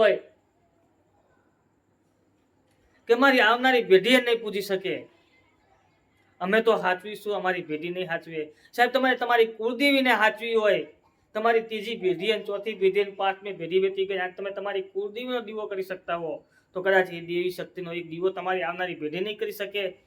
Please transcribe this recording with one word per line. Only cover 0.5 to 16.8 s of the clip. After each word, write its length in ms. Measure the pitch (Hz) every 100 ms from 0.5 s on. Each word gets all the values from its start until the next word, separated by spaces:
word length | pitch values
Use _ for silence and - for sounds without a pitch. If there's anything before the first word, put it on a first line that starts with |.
| _ _ _ _ _ _ _ _ _ _ _ _ _ _ _ _ _ _ _ _ _ _ _ _ _ -
કે 60 | 240
મારી 280 | 277 254
આવનારી 440 | 214 240 262 247 180
પેઢી 260 | 185 202 254
એ 20 |
નહીં 200 | 240 226
પૂછી 240 | 220 196 190
શકે, 240 | 190 190 135 - _ _ _ _ _ _ _ _ _ _ _ _ -
અમે 180 | 185 220
તો 100 | 226 196
હાચવીશું, 520 | 185 180 214 202 208 196
અમારી 300 | 185 180 165
પેઢી 220 | 151 175
નહીં 140 | 180 170
હાચવે. 340 | 165 165 160 147 - _
સાહેબ, 180 | - 247
તમારે 240 | 254 262 247
તમારી 340 | 240 240 226 226
કુળદેવીને 540 | 226 240 285 277 262 214
હાચવી 320 | 214 214 233
હોય, 320 | 226 208 170 - - _ _ _
તમારી 300 | 214 226 226 226
ત્રીજી 300 | 220 208 202
પેઢી 340 | 180 165 208
અને 120 | 208
ચોથી 320 | 202 202 220 196
પેઢી 220 | 190 196
અને 100 | 196 196
પાંચમી 340 | 196 190 202 180
પેઢી 220 | 165 185
વેતી 220 | 196 196 190
ગઈ, 100 | 190
આજ 140 | 180
તમે 160 | 180 196
તમારી 340 | 196 202 196 190
કુળદેવીનો 480 | 190 208 214 254 247 208
દીવો 180 | 220 202
કરી 200 | 190 185
શકતા 280 | 185 - 170
હો 100 | 160 139 _ _ _
તો 60 | 185